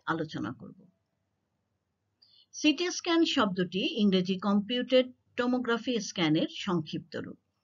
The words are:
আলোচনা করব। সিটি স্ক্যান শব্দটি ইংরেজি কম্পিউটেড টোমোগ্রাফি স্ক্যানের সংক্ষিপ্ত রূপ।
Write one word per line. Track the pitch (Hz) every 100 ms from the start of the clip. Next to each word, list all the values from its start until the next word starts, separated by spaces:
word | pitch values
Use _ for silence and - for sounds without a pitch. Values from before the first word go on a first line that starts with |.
| -
আলোচনা | 165 156 160 113
করব। | - - - - _ _ _ _ _ _ _ _ _ _ _ _ _ _ _ _
সিটি | - 302 294 349
স্ক্যান | - 359 330 330
শব্দটি | 277 208 185 180 185 311 269
ইংরেজি | 208 185 180 185
কম্পিউটেড | 208 202 202 247 254 254 254 - _ -
টোমোগ্রাফি | 247 254 233 233 254 233
স্ক্যানের | - - 160 160 311
সংক্ষিপ্ত | - 202 175 156 151 - 117
রূপ। | - - _ _